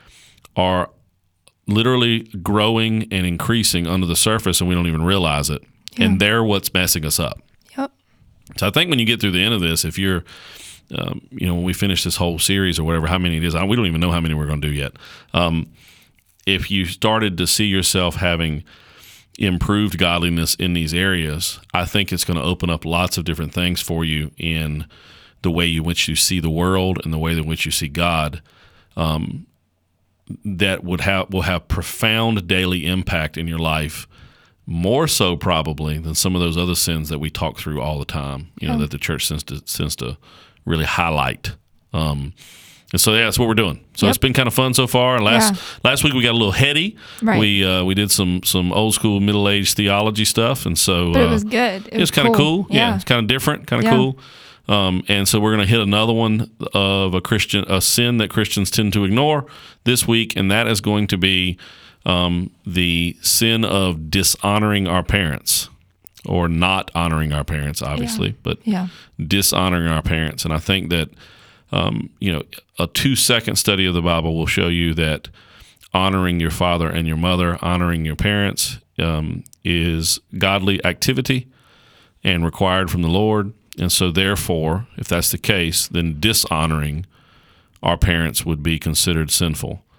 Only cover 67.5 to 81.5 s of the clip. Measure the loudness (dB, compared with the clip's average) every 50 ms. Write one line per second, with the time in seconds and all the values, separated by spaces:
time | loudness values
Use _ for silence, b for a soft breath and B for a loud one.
67.5 | -4 -4 -4 -4 -6 -6 -6 -6 -4 -4 -4 -4 -4 -4 -4 -4 -4 -6 -6 -6
68.5 | -6 -4 -4 -4 -2 -2 -4 -6 B B B B B -8 -4 -2 0 0 2 2
69.5 | 2 2 2 2 2 2 2 0 0 0 0 0 0 -2 -2 -4 -6 -6 -4 -2
70.5 | -2 -2 -2 0 -2 -2 -2 -2 -2 -2 -2 -4 -8 b b b b b b b
71.5 | b b b b -2 -2 0 0 -2 -4 -6 -8 _ -6 -4 -2 -2 -4 -6 -10
72.5 | -16 -20 -20 _ _ -6 -6 -4 -2 -2 0 0 2 2 2 2 2 0 0 -2
73.5 | -2 -2 0 0 2 2 2 2 2 2 2 2 2 0 0 0 0 0 0 0
74.5 | 0 0 0 0 0 0 0 0 0 0 0 0 -2 -4 -6 -12 b b b b
75.5 | b b b b b b b b 0 2 2 2 2 2 2 2 2 0 0 0
76.5 | 0 0 0 0 2 0 0 0 -2 -2 -2 -2 -2 0 0 0 0 2 0 0
77.5 | -2 -2 -2 0 0 0 0 0 0 -2 -2 -2 -2 -2 0 0 0 0 0 -2
78.5 | -2 -4 -6 -6 -6 -12 -18 _ _ -4 -2 -2 0 -2 -2 -4 -6 -8 -10 -14
79.5 | _ _ -2 0 0 0 2 0 0 -2 -2 -2 -4 -4 _ _ -6 -2 0 0
80.5 | 0 0 2 0 0 0 0 -2 -2 -2 -2 -2 0 0 0 -2 -2 -2 -4 -8